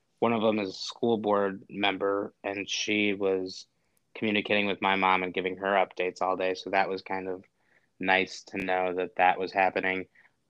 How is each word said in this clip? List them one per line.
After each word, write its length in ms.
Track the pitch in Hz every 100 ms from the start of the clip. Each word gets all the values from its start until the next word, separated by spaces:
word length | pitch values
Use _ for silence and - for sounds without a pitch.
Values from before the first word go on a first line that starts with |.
| _ -
one 120 | 117
of 100 | 113
them 160 | 110 107
is 120 | 98
a 20 |
school 460 | - - - 120 113
board 460 | 104 101 98 98 -
member, 680 | 98 101 95 98 101 104 _
and 260 | 101 101 95
she 440 | - - 107 104
was 520 | 98 98 95 92 - - _ _ _ _
communicating 520 | - 110 104 - 104 101
with 140 | 90
my 160 | 98 98
mom 260 | 95 92
and 120 | 92
giving 220 | 90 92 92
her 180 | 98
updates 480 | 98 92 - 90 -
all 140 | 92 92
day. 180 | 92
So 160 | 92 95
that 180 | 95 98
was 140 | 95
kind 260 | - 95 92
of 160 | 92 - _ _ _ _ -
nice 440 | 95 92 92 -
to 140 | - 98
know 360 | 92 92 92
that 220 | 90 87 -
that 220 | 90 92
was 140 | 92
happening. 540 | 98 92 95 92 92 90 _ _ _